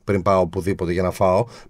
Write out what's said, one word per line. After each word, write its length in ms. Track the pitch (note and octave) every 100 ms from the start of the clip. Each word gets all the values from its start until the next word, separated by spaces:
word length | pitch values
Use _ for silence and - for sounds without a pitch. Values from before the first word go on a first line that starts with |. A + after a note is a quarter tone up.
πριν 180 | - G2
πάω 180 | F#2+ F#2+
οπουδήποτε 520 | F2 F#2+ F2+ F2+ E2+
για 100 | F2
να 80 | F2+
φάω. 340 | - F#2+ F#2+ A#2 -